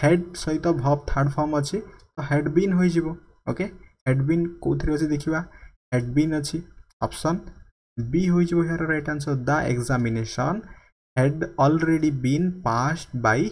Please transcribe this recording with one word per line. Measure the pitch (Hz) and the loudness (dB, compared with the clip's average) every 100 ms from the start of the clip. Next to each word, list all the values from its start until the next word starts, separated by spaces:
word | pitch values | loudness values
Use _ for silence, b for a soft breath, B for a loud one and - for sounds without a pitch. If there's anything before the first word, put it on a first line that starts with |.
ହେଡ୍ | 147 175 175 - | 2 2 0 -8
ସହିତ | 160 156 175 151 | -4 0 0 2
ଭର୍ବ | 139 147 - | 2 0 0
ଥାର୍ଡ | 139 139 156 | 0 0 0
ଫର୍ମ | 151 151 | 0 0
ଅଛି, | 143 208 - B _ - | -2 -4 -8 B _ -8
ତ | 139 | -2
ହେଡ୍ | 147 147 | 0 2
ବିନ୍ | 170 196 180 | 2 2 4
ହୋଇଯିବ। | 180 165 160 165 - _ 123 | 2 2 -2 -6 -14 _ -8
ଓକେ, | 120 190 - b b 135 | -6 -6 -10 b b -2
ହେଡ୍ | 135 139 | 0 2
ବିନ୍ | 170 170 - | 0 0 -4
କୋଉଥିରେ | 139 143 151 | -2 0 0
ଅଛି | 151 151 | 0 0
ଦେଖିବା, | 147 160 156 175 b b b - | -2 -2 -4 -4 b b b -4
ହେଡ୍ | 123 120 | -4 0
ବିନ୍ | 139 156 156 | 0 2 0
ଅଛି। | 147 165 - - - - | -4 -8 -10 -20 -18 -6
ଅପସନ୍ | - - 156 185 - - - _ _ - | -6 -2 -2 -2 -6 -20 -20 _ _ -10
ବି | 117 160 185 | -2 0 4
ହୋଇଯିବ | 175 170 170 | 4 4 2
ଏହାର | 165 165 160 | 0 -2 -2
ରାଇଟ୍ | 151 151 | -2 -2
ଆନ୍ସର୍। | 151 147 135 123 | -4 -2 -2 0
The | 151 120 | 0 0
examination | 120 120 123 117 113 113 - 139 214 - B B _ _ 127 | -2 0 0 0 -2 -4 -2 -2 -2 -8 B B _ _ 0
had | 139 160 - - | 0 0 -4 2
already | 139 160 160 160 156 | 4 4 2 2 2
been | 135 127 147 185 180 120 | 0 0 2 0 -2 -2
passed | 117 139 165 - 123 | 0 0 -2 -6 -2
by | 113 117 214 | 2 2 0